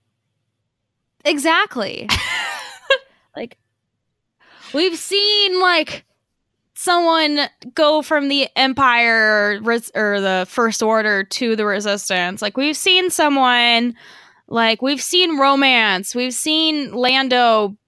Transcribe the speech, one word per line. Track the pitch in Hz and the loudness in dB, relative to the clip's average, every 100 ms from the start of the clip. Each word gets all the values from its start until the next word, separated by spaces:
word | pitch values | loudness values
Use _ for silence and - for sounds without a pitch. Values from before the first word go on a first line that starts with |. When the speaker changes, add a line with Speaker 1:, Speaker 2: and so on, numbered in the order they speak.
| _ _ _ _ _ _ _ _ _ _ _ _ | _ _ _ _ _ _ _ _ _ _ _ _
Speaker 1:
Exactly. | 294 294 311 349 415 247 196 - - | -4 -2 0 0 -2 -4 -8 -8 -6
Speaker 2:
<laughs> | - - - - - - - - 539 - _ _ - | -4 -4 -6 -8 -10 -14 -18 -2 -2 -2 _ _ -14
Speaker 1:
Like, | 233 - _ _ _ _ _ _ _ _ _ - - | -14 -16 _ _ _ _ _ _ _ _ _ -20 -8
we've | 277 370 330 | -2 -2 -2
seen, | - 392 415 415 403 370 | -4 -2 0 0 0 2
like, | 359 339 302 - - _ _ _ _ _ _ | 2 2 -2 -10 -18 _ _ _ _ _ _
someone | - - 349 330 320 302 294 277 - 240 | -8 -2 0 2 2 0 -2 -4 -8 -12
go | - 302 311 | 0 2 2
from | 285 302 277 | 0 -2 0
the | 285 254 - | -2 -2 0
Empire | 262 262 262 233 233 226 214 214 208 208 | 0 2 2 4 2 2 2 2 0 -2
res-, | 220 233 - | -2 -2 -4
or | - 214 202 | -4 -2 0
the | 196 185 185 | 0 -2 -2
First | - 226 208 | -2 -2 0
Order | 220 220 214 202 | 0 2 2 -2
to | 196 - 240 | -2 -4 -2
the | 220 | 0
Resistance. | 208 202 202 202 - 185 175 190 | -2 -2 -2 -4 -2 -2 -2 -4
Like, | 208 254 | -6 -2
we've | 294 302 | -2 0
seen | 381 370 370 | 2 2 2
someone, | - 302 277 254 240 240 233 240 226 - - - _ _ | 2 2 4 4 4 4 2 0 -4 -16 -20 -20 _ _
like, | 233 226 226 | 0 0 0
we've | 262 285 | -2 -2
seen | - 359 359 285 | 0 0 2 2
romance. | 269 277 269 247 214 185 196 247 | 2 4 4 4 2 0 -2 -4
We've | 254 | -4
seen | 240 311 311 320 302 262 | -4 -2 0 0 -2 -6
Lando | 226 247 262 262 247 240 220 202 208 | -2 0 0 2 2 4 2 0 -6